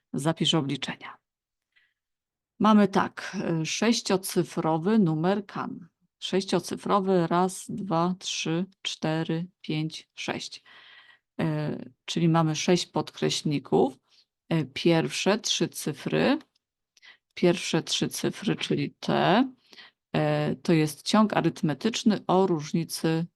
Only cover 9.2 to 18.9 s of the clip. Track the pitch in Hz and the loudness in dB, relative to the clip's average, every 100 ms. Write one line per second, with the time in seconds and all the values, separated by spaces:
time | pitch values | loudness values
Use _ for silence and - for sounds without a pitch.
9.2 | 160 165 180 _ - 156 160 - - - | -2 -4 -6 _ -8 -4 -4 -8 -16 -12
10.2 | - - - - _ - - - - _ | -8 -8 -10 -16 _ -20 -20 -20 -20 _
11.2 | _ - 160 151 151 - - - - - | _ -6 -4 -2 -4 -6 -12 -16 -8 0
12.2 | 165 165 160 151 - 175 - - - - | 4 4 2 0 2 2 2 -4 -6 -4
13.2 | 151 - - 143 - 156 185 - _ _ | -2 -2 -2 -2 0 2 2 -2 _ _
14.2 | _ _ - 165 131 - 175 165 147 - | _ _ -4 -2 -2 0 2 4 2 -2
15.2 | 185 214 - - 160 - - 143 - 156 | 0 0 0 -2 -2 -4 -8 -8 -2 0
16.2 | 190 302 - _ _ _ _ _ - - | 2 0 -4 _ _ _ _ _ -20 -20
17.2 | _ - 220 190 - 165 147 - 139 - | _ 0 2 2 0 -2 -2 -2 -2 -2
18.2 | 143 - 190 156 - 143 143 | -4 -4 -4 -4 -2 -2 -2